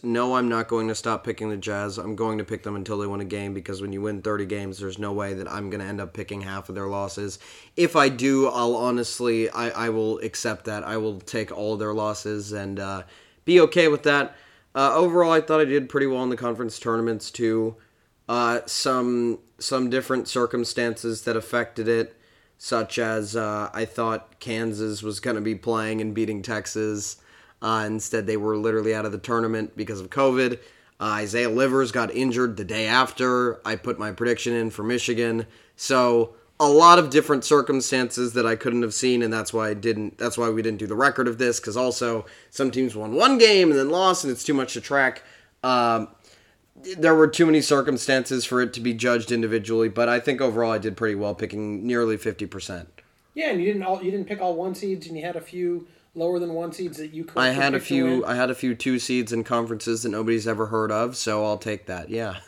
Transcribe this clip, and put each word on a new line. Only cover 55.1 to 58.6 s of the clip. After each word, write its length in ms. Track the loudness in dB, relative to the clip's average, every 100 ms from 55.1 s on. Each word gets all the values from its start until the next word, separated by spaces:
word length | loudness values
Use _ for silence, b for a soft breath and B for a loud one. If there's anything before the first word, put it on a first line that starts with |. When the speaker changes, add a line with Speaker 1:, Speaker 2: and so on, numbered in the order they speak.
| -10
Speaker 2:
you 60 |
had 140 | -8 -8
a 40 |
few 460 | -10 -6 -4 -4 -8 b b -4
lower 220 | -2 -2
than 160 | -2
one 200 | -4 -6
seeds 240 | -6 -8 -8
that 160 | -12
you 100 | -10
could 140 | -6 2
Speaker 1:
I 120 | 2
had 240 | 4 2
a 60 | 0
Speaker 2:
predict 80 | 0
to 60 |
Speaker 1:
few, 120 | 0 2
Speaker 2:
win. 180 | 2 0
Speaker 1:
I 100 | 0
had 140 | 0
a 60 |
few 200 | 0